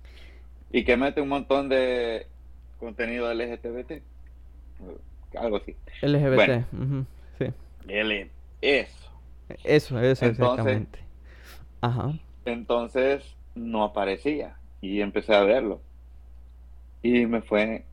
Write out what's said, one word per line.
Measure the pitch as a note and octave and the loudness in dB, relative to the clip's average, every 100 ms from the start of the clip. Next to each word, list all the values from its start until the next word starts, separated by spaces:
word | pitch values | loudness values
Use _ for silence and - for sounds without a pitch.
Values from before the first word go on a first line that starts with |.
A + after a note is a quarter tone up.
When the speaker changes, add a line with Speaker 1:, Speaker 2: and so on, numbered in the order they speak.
| - - - - - - - | -20 -20 -20 -20 -20 -20 -4
Speaker 1:
y | B2 | 0
que | A2+ A#2+ | 4 4
mete | C#3 D3 | 2 0
un | C#3 | -2
montón | C#3 B2+ C#3 C#3 | -2 0 0 2
de | C3 B2+ B2 A#2 A2+ - - - - - - | 2 2 0 -2 -4 -8 -16 -20 -20 -20 -14
contenido | A#2 A2 A#2 A#2+ A#2 | -12 -6 -4 -2 -2
L | A#2 A#2+ | -2 -4
G | A#2 | -6
T | A#2+ | -8
B | A#2+ | -8
T, | - D#3+ - - - - - - - - F#2 E2 - - - - | -10 -12 -14 -20 -20 -20 -20 -20 -20 -16 -16 -16 -16 -20 -14 -6
algo | A#2 G2+ | -2 -2
así. | - - - - | -4 -14 -16 -4
Speaker 2:
L | C#3+ D3 | 0 2
G | C#3+ | 4
B | C3 | 6
T, | |
Speaker 1:
Bueno. | G#2 B2 B2+ | 6 4 -2
Speaker 2:
ujú, | - C3 C#3 C3+ - - - | -4 -4 -2 -6 -12 -20 -6
sí. | B2+ B2+ - - - | -6 -6 -14 -18 -6
Speaker 1:
L-, | G#2 A2 G#2 G2 - - - | -2 0 -2 -4 -14 -20 -4
eso. | B2+ C#3 G#2 - - - - - - - | 2 2 0 -10 -20 -20 -20 -20 -16 -8
Speaker 2:
Eso, | - F2+ - B2+ | 2 4 4 2
eso, | B2 C3+ A#2+ | 4 4 2
Speaker 1:
Entonces, | |
Speaker 2:
exactamente. | A#2 B2 B2+ A2+ A#2 - - - - - - - - - - | 4 2 4 2 0 -2 -10 -16 -18 -20 -20 -20 -20 -20 -4
Ajá. | A#2+ A#2+ A2+ D#3 - - | -2 0 -2 -6 -10 -10
Speaker 1:
entonces, | - A#2+ A2 A#2+ A#2 C3 C3 C#3 - - - | -6 -6 0 0 0 2 2 2 -4 -18 -16
no | - A#2 A2+ | -10 -4 0
aparecía, | G#2+ G#2+ G2 F#2+ C#3+ D3+ A2+ - - - | 2 2 0 0 -2 -2 -6 -12 -20 -12
y | F#2+ G2+ | -4 -2
empecé | G2+ G#2 - | 0 -2 4
a | G#2 | 6
verlo. | G2+ B2 A2+ F#2+ - - - - - - - - - - - - | 8 6 2 -4 -10 -20 -20 -20 -20 -20 -20 -20 -20 -20 -20 -4
Y | A#2 B2 A#2 | 2 4 4
me | A#2 | 0
fue, | - G#2+ G#2+ A2 - | 0 2 2 -2 -10